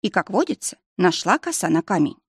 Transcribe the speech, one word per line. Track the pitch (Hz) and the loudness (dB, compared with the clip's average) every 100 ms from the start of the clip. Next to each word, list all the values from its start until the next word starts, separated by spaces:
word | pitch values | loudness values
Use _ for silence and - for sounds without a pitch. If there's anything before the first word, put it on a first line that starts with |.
И, | 214 | 0
как | - 160 | -2 -2
водится, | 208 339 208 - - _ - | -2 -2 -4 -8 -12 _ 0
нашла | 180 165 - 180 | 0 0 0 0
коса | - - 170 | 0 -4 0
на | 160 | 0
камень. | - 185 147 - | 2 0 0 -2